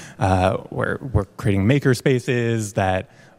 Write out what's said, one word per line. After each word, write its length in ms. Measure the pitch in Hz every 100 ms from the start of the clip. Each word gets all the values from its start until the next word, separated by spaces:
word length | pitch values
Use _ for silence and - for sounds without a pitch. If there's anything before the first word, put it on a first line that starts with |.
| - -
uh, 380 | 95 92 92 - -
we're, 260 | - 110 - 139
we're 120 | 107 98 -
creating 300 | 107 98 101
maker 260 | 143 135
spaces 800 | 120 151 127 - 123 117 113 104
that 360 | 101 95 92 - - -